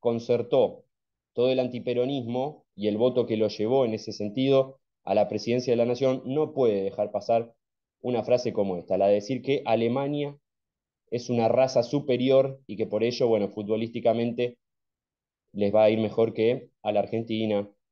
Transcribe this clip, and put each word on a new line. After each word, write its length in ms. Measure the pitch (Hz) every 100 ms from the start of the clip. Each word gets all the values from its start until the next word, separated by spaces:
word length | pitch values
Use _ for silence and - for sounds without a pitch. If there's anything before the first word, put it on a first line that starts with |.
concertó 840 | 120 117 117 120 117 - - - _ _ _ _ _
todo 160 | - 127
el 80 | 131
antiperonismo 1040 | 127 123 117 120 127 139 117 120 139 151 _
y 140 | - 104
el 80 | 104
voto 300 | 123 123 113
que 100 | 107
lo 120 | 107
llevó 360 | - 107 135
en 80 | 120
ese 200 | 110 -
sentido 680 | - 104 127 135 135 135 - _ _ -
a 80 |
la 140 | 104 104
presidencia 440 | 107 117 120 127
de 40 | 117
la 100 | 117
nación, 360 | 120 131 131
no 280 | 123 139 151
puede 300 | 147 123 101
dejar 300 | 98 101 104
pasar 420 | 101 - 117 117 _ _ _ _ _
una 240 | 123 120
frase 280 | 107 123 120
como 240 | 107 98 87
esta, 220 | - 92
la 80 | 98
de 80 |
decir 260 | 101 104 127
que 220 | 127 139
Alemania 720 | 117 113 117 127 139 147 143 143 _ _ _ _ _ _ -
es 200 | 120 120
una 160 | 120 113
raza 380 | 120 131 127
superior 760 | 117 143 135 123 127 135 135 135 -
y 100 | 101
que 100 | 107
por 180 | 107
ello, 240 | 117 120 123
bueno, 200 | 110 101
futbolísticamente 1120 | 107 104 110 113 117 113 113 120 120 123 - _ _ _ _ _ _ _ _ _
les 200 | 101 101
va 120 | 104
a 60 | 110
ir 100 | 110
mejor 340 | 110 - 113
que 360 | 113 110 127 - _
a 80 | 107
la 100 | 104
Argentina 680 | 98 113 113 110 110 104 104 _ _